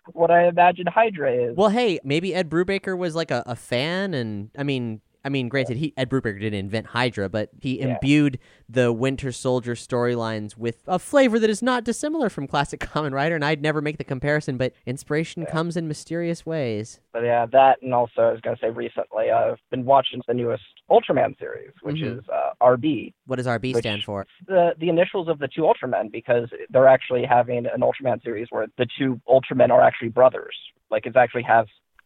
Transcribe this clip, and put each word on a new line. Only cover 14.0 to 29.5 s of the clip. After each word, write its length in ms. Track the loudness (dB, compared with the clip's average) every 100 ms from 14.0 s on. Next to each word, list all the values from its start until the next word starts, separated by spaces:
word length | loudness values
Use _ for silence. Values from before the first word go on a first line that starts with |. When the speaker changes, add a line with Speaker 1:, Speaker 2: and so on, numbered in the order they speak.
| -8
Speaker 2:
comparison, 500 | -4 -2 -2 -2 -4
but 160 | -4 -6 -10
inspiration 560 | -10 -4 -4 -4 -8
Speaker 1:
Yeah. 100 | -4
Speaker 2:
comes 240 | -2 -2 -4
in 140 | -6
mysterious 560 | -8 -8 -6 -4 -6 -6
ways. 560 | -4 -4 -4 -8 -14 _
Speaker 1:
But 120 | -4
yeah, 220 | 0 2 4
that, 340 | 6 6 6
and 120 | 2
also 280 | 0 0 2
I 100 | 2
was 80 | 2
gonna 160 | -4 -4
say 80 | -4
recently, 600 | -4 -6 -8 -6 -4 0
I've 260 | 2 0 -2 _
been 140 | -6
watching 380 | 4 4 4 -4 -4
the 40 |
newest 300 | -2 -2 -4 -8 _ _
Ultraman 480 | 2 4 2 0 -2
series, 340 | -12 -12 -16 _
which 160 | -8 -6
Speaker 2:
Mm-hmm. 220 | -6 -8
Speaker 1:
is, 100 | -6
uh, 220 | -4 -4 2
R 160 | 4 4
B. 360 | 2 -2 -6 -14 -8
Speaker 2:
What 100 | -6
does 120 | -2
R 120 | -2
B 140 | -2
Speaker 1:
Which 80 | -2
Speaker 2:
stand 200 | -2 -4 -6
for? 200 | -8 -8 _ -2
Speaker 1:
The, 280 | 2 2 0
the 80 | 0
initials 400 | 0 0 -2 -4
of 120 | -4
the 100 | -6
two 140 | 0
Ultramen, 460 | 0 0 0 -4 -4
because 380 | -8 -2 0 0 -10 -2
they're 180 | 4 6
actually 380 | 6 2 -4 2
having 400 | 2 2 -2 -4
an 160 | 0
Ultraman 420 | 0 0 -2 -2
series 240 | -4 -8 -6
where 180 | -6 -6 -4
the 100 | -4 -2
two 220 | -4 -2 2
Ultramen 440 | 4 4